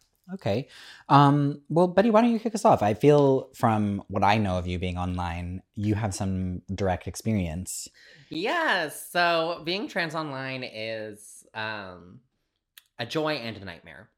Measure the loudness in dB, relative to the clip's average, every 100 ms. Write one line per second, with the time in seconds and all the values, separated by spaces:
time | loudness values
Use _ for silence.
0 | _ _ -14 -6 -2 -2 -4 -14 -20 -10
1 | 4 6 8 6 2 -4 -2 2 2 4
2 | 4 4 4 0 -4 2 4 4 2 4
3 | 6 6 6 2 -2 -2 0 2 0 -2
4 | -4 0 4 4 2 0 -2 -2 -2 -2
5 | -4 -4 -4 -6 -8 -10 -12 -4 -2 0
6 | -2 -4 -2 -2 -2 -6 -6 -2 0 -2
7 | -6 -6 -2 0 0 -4 -8 -10 -12 _
8 | -20 -20 -12 -6 -4 -2 0 0 -2 -8
9 | -4 2 2 2 0 -4 -6 -6 -4 -4
10 | -4 -4 -6 -6 -8 -8 -10 -8 -8 -8
11 | -8 -14 -20 -20 -16 -10 -8 -8 -10 -14
12 | -18 -20 _ _ _ _ _ -20 _ -10
13 | -6 -2 -2 -4 -6 -10 -12 -16 -18 -20
14 | -20